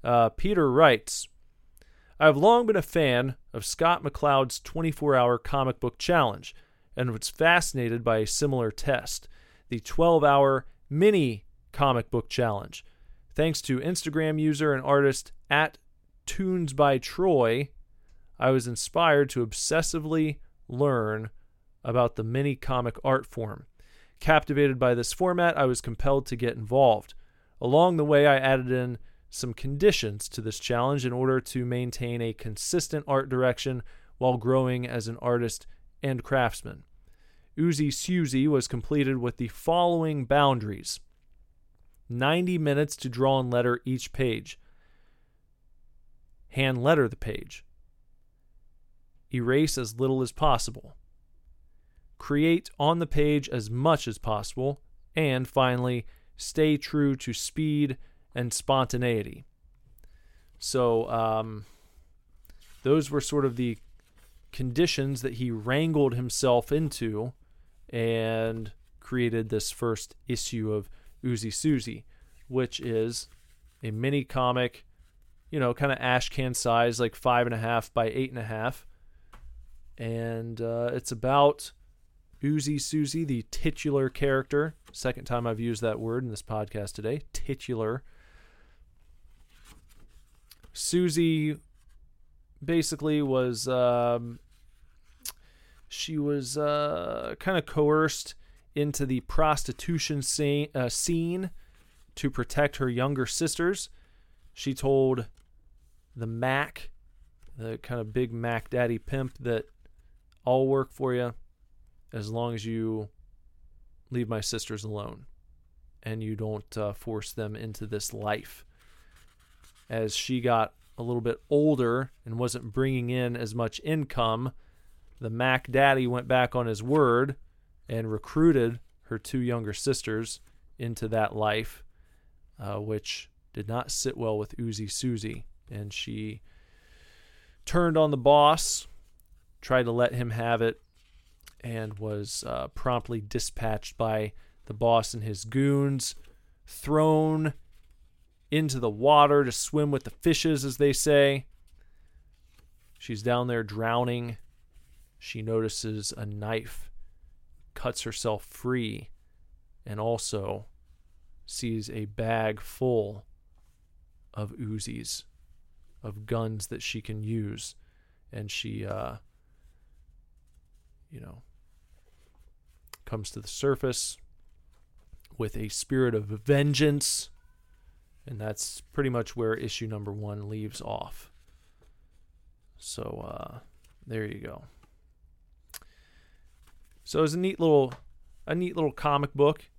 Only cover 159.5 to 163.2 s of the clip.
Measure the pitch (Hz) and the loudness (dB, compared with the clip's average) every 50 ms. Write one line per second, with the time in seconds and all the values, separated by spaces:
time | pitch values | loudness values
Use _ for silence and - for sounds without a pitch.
159.5 | - _ _ _ - - - - 104 107 107 117 117 113 - - - 104 98 104 | -20 _ _ _ -20 -20 -14 -12 -8 -4 -2 -2 -2 -2 -4 -6 -6 -6 -4 -6
160.5 | 98 101 107 - - - _ _ - _ _ _ _ - - - - - - - | -6 -8 -10 -16 -20 -20 _ _ -20 _ _ _ _ -20 -20 -20 -20 -20 -18 -12
161.5 | - - 127 117 113 110 104 110 - 110 107 104 104 - 113 110 113 113 110 110 | -10 -6 -6 -4 -4 -6 -6 -8 -8 -8 -8 -8 -6 -4 -2 0 0 2 0 0
162.5 | 107 107 - - - - 131 127 120 113 104 101 104 104 | -2 -4 -10 -16 -6 -2 0 2 2 2 0 -2 -8 -14